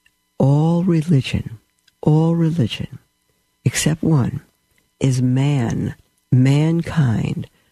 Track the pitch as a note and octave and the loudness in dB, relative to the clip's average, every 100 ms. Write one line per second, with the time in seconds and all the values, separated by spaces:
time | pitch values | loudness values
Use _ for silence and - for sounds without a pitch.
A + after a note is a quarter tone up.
0 | _ _ _ - C3+ D3 E3 E3+ F3+ D#3+ | _ _ _ -2 2 2 2 0 0 0
1 | D#3 C3+ - G#2 - A2+ _ _ _ _ | 2 0 0 -6 -8 -16 _ _ _ _
2 | D3+ D#3 E3 E3+ D#3+ E3 A2 - - - | 0 2 2 0 0 0 -4 -4 -12 -14
3 | _ _ _ _ _ _ - - D3+ E3 | _ _ _ _ _ _ -4 -2 -2 0
4 | D#3 D3 A2 C#3 - _ _ _ _ - | 0 0 0 -6 -14 _ _ _ _ -4
5 | C3+ B2+ B2+ B2+ C#3+ C#3+ A2+ - - - | -2 0 0 0 0 0 -2 -4 -6 -10
6 | _ _ - B2+ C3+ C#3+ D#3 E3+ - D#3+ | _ _ 0 2 4 4 2 0 -2 0
7 | B2 G#2 - - - _ _ | 0 0 -2 -6 -12 _ _